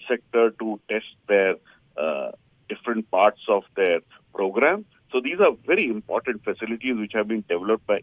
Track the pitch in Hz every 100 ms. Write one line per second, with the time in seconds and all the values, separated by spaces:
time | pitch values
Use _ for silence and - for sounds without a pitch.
0 | - 120 - 117 113 110 110 104 - 110
1 | - - - 101 95 85 _ _ _ -
2 | 78 69 62 - _ _ - 107 - 110
3 | 110 92 104 - - 101 - - 92 82
4 | - - _ - 95 95 143 202 208 _
5 | _ 127 127 175 185 117 - - 151 107
6 | - 113 127 107 - 95 110 113 131 117
7 | 104 113 107 113 101 87 95 110 - 101